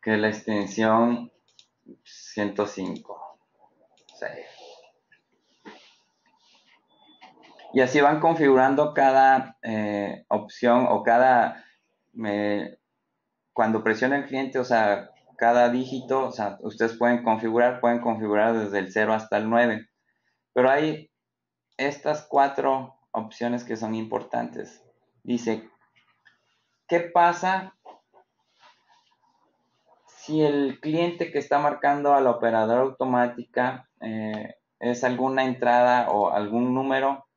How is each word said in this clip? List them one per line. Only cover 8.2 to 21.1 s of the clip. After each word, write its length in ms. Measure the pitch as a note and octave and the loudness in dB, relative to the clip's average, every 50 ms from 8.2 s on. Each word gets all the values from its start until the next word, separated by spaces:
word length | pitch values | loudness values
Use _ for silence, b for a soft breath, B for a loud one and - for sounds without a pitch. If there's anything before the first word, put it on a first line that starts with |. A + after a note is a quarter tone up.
| D#3+ E3 E3 D#3 D#3 C#3 C3+ C3 C3 C3+ C#3 C3+ D3+ D3+ D3+ | 2 2 2 4 6 6 6 6 6 4 4 2 0 0 2
cada, 640 | - C3+ C3+ C3 C3+ C3+ C3+ C3+ C3 B2+ - - _ - | 2 2 4 6 6 6 6 6 4 2 -4 -14 _ -10
eh, 640 | A2+ A2+ A2 G#2+ G#2 G#2 G2+ G2+ G2 - - - _ | -6 -4 -4 -2 -2 -2 -2 -4 -4 -6 -10 -6 _
opción 580 | - G#2+ - - - - - A#2+ A#2 B2 B2+ - | -4 -4 -4 -6 -12 -2 2 4 4 4 4 2
o 140 | - - - | 0 0 2
cada, 600 | A#2+ A#2 A#2+ B2+ C3 B2+ A#2+ A2+ - - B B B B B B _ _ _ _ _ _ A2+ A2+ | 2 4 4 6 4 4 4 2 0 -2 B B B B B B _ _ _ _ _ _ -10 -6
eh, 540 | G#2+ G2+ G#2 G#2 G#2 G#2 G2+ E2+ - - _ _ _ _ _ _ _ _ _ _ _ _ _ _ _ _ | -4 -2 -2 -2 -2 -2 -4 -4 -8 -12 _ _ _ _ _ _ _ _ _ _ _ _ _ _ _ _
cuando 320 | - A#2 A2 A2+ A2 G#2+ | -2 0 0 0 0 0
presiona 320 | A2 A2 A2 B2+ B2+ C#3 | 0 -2 0 0 -2 -2
el 80 | C#3+ C3+ | -2 -4
cliente, 340 | - C3 C3 C3+ C3 C3+ C3+ | -6 -8 -8 -8 -6 -4 -6
o 60 | B2 | -2
sea, 460 | - B2 A2+ A2 G#2 G2+ G2 - - _ _ _ _ _ | 0 0 2 2 2 0 -2 -4 -12 _ _ _ _ _
cada 320 | _ A2+ A#2 A#2+ B2 A#2+ A#2+ | _ 0 2 4 4 4 2
dígito, 580 | A#2+ B2+ C3 B2+ - C3 - - C3 C3 C3+ | 2 -2 -4 -6 -8 -10 -6 -4 -2 -2 -2
o 60 | A#2 - | -4 -4
sea, 240 | - A2 G2+ F#2+ - | -6 -6 -6 -6 -8
ustedes 360 | - G#2+ G#2+ - A#2 A2+ A2+ | -12 -14 -4 -2 -2 -2 -2
pueden 260 | - A#2+ A#2+ A#2+ A#2 A#2+ | 0 0 2 2 2 0
configurar, 580 | A#2 A2 A2 A#2 A2+ A2 A#2+ A#2+ B2 B2+ B2+ | -2 -2 -2 -2 -2 0 2 2 2 0 0
pueden 200 | - A#2+ A#2+ A#2 | 0 0 0 0
configurar 580 | A#2 A#2+ A2+ A2 A2 G#2+ G#2 G#2 G#2 A2+ A#2 A2+ | -2 -4 -4 -4 -2 -2 0 2 2 2 2 0
desde 200 | G#2+ G2+ G2 G2+ | -2 -2 -2 -4
el 120 | F#2 F#2 | -4 -2
cero 220 | F#2 A2 G#2+ G#2+ A2 | -2 -2 0 0 0
hasta 240 | A2 G#2+ - - | -2 -2 -4 -4
el 140 | G#2 G#2+ A2 | -4 -2 0
nueve. 400 | A2+ A#2 A#2+ A#2+ A2 A2 - _ _ _ _ _ _ _ _ _ _ _ _ _ _ | 2 2 2 2 0 -4 -10 _ _ _ _ _ _ _ _ _ _ _ _ _ _
Pero 160 | B2+ B2 C3 | 2 2 4
hay 420 | C3+ C#3+ D3+ D#3 D#3 D#3 D#3 _ | 4 2 0 -2 -4 -8 -12 _